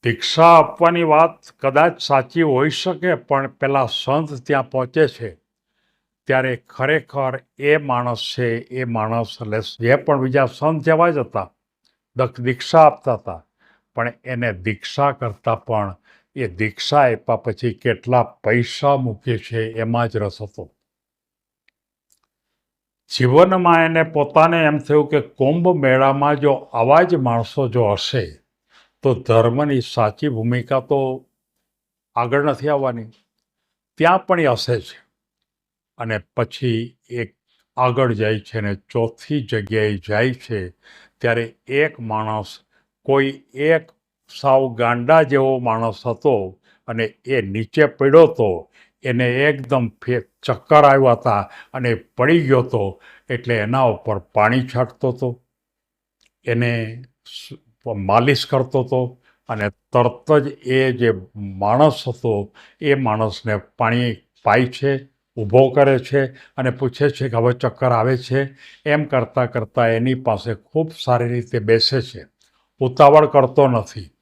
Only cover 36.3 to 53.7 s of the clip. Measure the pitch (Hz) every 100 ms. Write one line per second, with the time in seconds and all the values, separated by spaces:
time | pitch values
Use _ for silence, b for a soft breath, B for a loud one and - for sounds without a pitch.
36.3 | - 113 - 127 113 120 _ _ 120 113
37.3 | _ _ _ _ - 127 123 127 107 107
38.3 | 107 - 113 104 98 _ 123 113 - -
39.3 | 151 113 113 98 110 107 101 - 107 127
40.3 | 127 - 110 90 _ b b b _ 120
41.3 | 117 113 _ - 135 151 151 113 107 110
42.3 | 107 101 - _ _ _ _ - 135 135
43.3 | 139 _ 131 147 160 160 _ _ _ _
44.3 | - 139 135 131 113 117 120 120 160 147
45.3 | 139 135 131 123 113 113 101 123 113 151
46.3 | 117 95 95 _ _ - 113 110 _ -
47.3 | 131 98 101 113 - 147 - 139 151 156
48.3 | - 107 87 - b b _ 131 120 123
49.3 | 127 143 139 123 131 117 _ - 123 -
50.3 | _ - 123 _ 151 143 135 135 117 127
51.3 | 101 98 B B 131 123 113 - - 127
52.3 | 170 139 131 123 113 98 - b b _
53.3 | 123 120 117 104